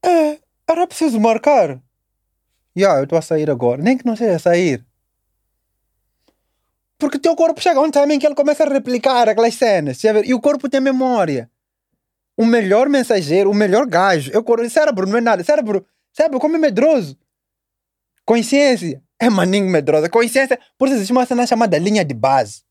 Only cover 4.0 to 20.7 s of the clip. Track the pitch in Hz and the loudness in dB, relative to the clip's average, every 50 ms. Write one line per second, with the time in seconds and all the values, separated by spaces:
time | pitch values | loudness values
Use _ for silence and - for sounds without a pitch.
4 | - 240 226 214 233 220 180 156 - 180 170 175 185 170 135 113 - _ _ _ | -2 -6 -4 -2 -2 -2 -2 0 2 2 2 2 2 0 -2 -4 -8 _ _ _
5 | _ _ _ _ _ _ _ _ _ _ _ _ _ _ _ _ _ _ _ _ | _ _ _ _ _ _ _ _ _ _ _ _ _ _ _ _ _ _ _ _
6 | _ _ _ _ _ _ _ _ _ _ _ _ _ _ _ _ _ _ _ _ | _ _ _ _ _ _ _ _ _ _ _ _ _ _ _ _ _ _ _ _
7 | - 294 - 277 - 339 330 330 330 330 320 330 - 370 330 262 294 320 - 294 | -6 -4 -4 -2 0 0 2 2 0 0 0 0 0 0 2 2 0 0 2 0
8 | 285 285 302 277 262 302 285 294 285 294 294 - 311 302 277 277 214 247 247 240 | 2 2 0 0 0 -2 0 0 0 0 2 0 0 0 0 -4 -2 -2 -6 -2
9 | - 269 262 240 240 214 214 220 226 233 226 - 269 226 202 180 151 143 127 - | 0 0 2 2 2 2 2 2 0 0 0 0 0 0 0 0 -2 -4 -6 -2
10 | - 214 214 214 208 214 254 240 247 285 294 285 - 269 285 269 262 277 262 254 | -2 0 0 0 0 0 -2 0 0 -2 -2 0 -4 -4 -2 -2 -2 0 -2 -2
11 | 262 254 247 220 185 156 139 123 117 - _ _ _ _ _ _ _ _ _ _ | -2 -2 0 0 0 -2 -2 -6 -8 -10 _ _ _ _ _ _ _ _ _ _
12 | _ _ _ _ _ _ _ - 226 233 233 233 208 190 196 220 262 285 285 269 | _ _ _ _ _ _ _ -2 0 2 2 2 2 2 2 2 2 2 2 0
13 | 247 - 233 196 165 139 160 190 202 190 202 208 214 196 180 220 285 254 - 170 | 0 0 0 -2 0 0 0 2 2 2 2 2 0 2 2 0 0 0 0 0
14 | 185 196 185 156 135 135 143 214 226 - 240 226 233 233 - 330 302 302 262 190 | 2 2 0 0 -2 -2 -4 -4 0 0 -2 -2 -2 -2 0 0 2 2 0 -2
15 | 190 190 208 240 233 233 220 185 170 - 302 302 262 214 208 190 - _ _ _ | -4 -2 -2 0 0 0 0 0 0 0 0 0 0 -2 -4 -6 -6 _ _ _
16 | _ _ _ - 302 320 277 254 - 302 330 330 311 294 202 190 262 311 320 262 | _ _ _ -2 -2 -2 0 -2 -2 -2 0 0 0 0 0 2 2 2 2 2
17 | 185 143 131 _ _ _ _ _ _ _ _ _ _ _ _ _ _ _ _ _ | -2 -6 -14 _ _ _ _ _ _ _ _ _ _ _ _ _ _ _ _ _
18 | _ _ _ _ _ - 226 233 226 233 269 285 285 277 254 190 175 170 131 - | _ _ _ _ _ 0 0 0 0 0 0 2 2 2 0 0 -4 -8 -10 -10
19 | _ _ _ _ 220 247 214 190 175 185 190 202 196 185 180 156 143 135 147 151 | _ _ _ _ 0 0 2 2 0 0 0 0 0 0 0 0 0 2 0 0
20 | 151 170 - 233 240 233 233 262 269 254 262 - _ _ | 0 0 0 0 0 0 0 -2 0 0 -2 -6 _ _